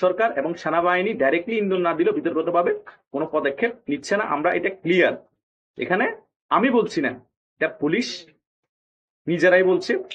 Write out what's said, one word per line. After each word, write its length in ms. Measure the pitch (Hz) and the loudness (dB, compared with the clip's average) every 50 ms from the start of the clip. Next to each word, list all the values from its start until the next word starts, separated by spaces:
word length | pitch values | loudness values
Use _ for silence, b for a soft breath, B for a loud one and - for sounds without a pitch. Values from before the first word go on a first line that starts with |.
| 185 | 0
সরকার 260 | 185 180 - 220 233 - | 0 2 2 0 0 0
এবং 140 | 139 139 165 170 - | -2 -4 -4 -4 -6
সেনাবাহিনী 500 | - 160 160 170 170 180 180 180 185 220 220 - | -4 -2 0 0 2 2 2 0 0 -2 0 0
ডাইরেক্টলি 340 | 135 139 - 170 - 226 226 | 2 2 2 0 0 -2 -4
ইন্ধন 240 | 220 208 190 190 180 175 | -2 0 0 0 0 0
না 40 | 170 160 | 0 0
দিলেও 200 | 156 180 208 202 | 0 0 0 0
বিতর্কতভাবে 540 | 156 131 - 135 151 - 175 165 170 180 - - - - B B B B _ | -2 -2 -2 -2 -2 -2 0 0 2 2 0 0 -4 -6 B B B B _
কোনো 140 | - 139 160 - 151 | -6 -6 -4 -4 -2
পদক্ষেপ 380 | 151 139 139 - - - - - - _ | -2 -2 -2 -2 -2 -2 -4 -4 -6 _
নিচ্ছে 260 | - 147 147 - - 202 | -6 -6 -6 -4 -2 -2
না। 80 | 208 220 | -2 0
আমরা 220 | - 151 147 151 175 175 | -2 -2 0 0 0 0
এটা 140 | 180 180 196 190 - | 0 -2 -4 -6 -4
ক্লিয়ার, 320 | - 165 185 175 156 110 - - - _ _ _ _ _ _ _ _ _ _ | -2 0 2 4 4 2 2 -2 -10 _ _ _ _ _ _ _ _ _ _
এখানে 280 | - - - - 214 254 453 440 - - _ _ _ _ - | -8 -4 -2 0 0 0 -2 -4 -8 -14 _ _ _ _ -2
আমি 180 | 143 170 226 277 240 | 0 2 2 2 2
বলছি 220 | 233 202 - - 165 | 2 0 0 -2 -2
না, 100 | 139 117 - - - _ _ _ _ _ _ - | -2 -2 -4 -8 -14 _ _ _ _ _ _ -4
এটা 80 | 156 156 - - | -4 -4 -4 -4
পুলিশ 260 | 143 151 170 226 254 - - - - - _ _ _ _ _ _ _ _ _ _ _ _ _ _ _ _ _ _ _ | -4 -2 0 -2 -2 -4 -8 -14 -16 -20 _ _ _ _ _ _ _ _ _ _ _ _ _ _ _ _ _ _ _
নিজেরাই 380 | 151 175 170 175 185 180 185 185 185 | -4 0 2 4 6 6 6 4 4
বলছে, 200 | 185 170 - - - - - - - | 2 0 0 -2 -2 -2 -4 -8 -16